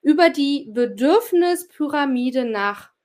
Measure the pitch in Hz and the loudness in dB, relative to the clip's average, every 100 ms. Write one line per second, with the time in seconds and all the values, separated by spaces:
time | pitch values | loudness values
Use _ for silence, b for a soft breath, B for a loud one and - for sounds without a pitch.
0 | - 302 339 294 277 285 220 220 240 196 | 2 4 4 4 -2 -2 -6 -4 -4 0
1 | 262 403 453 349 349 349 - _ 302 294 | 2 2 2 0 2 -2 -6 _ -4 -2
2 | 285 254 247 254 247 214 202 202 - _ | -2 -2 -2 -2 -4 -2 -4 -4 -16 _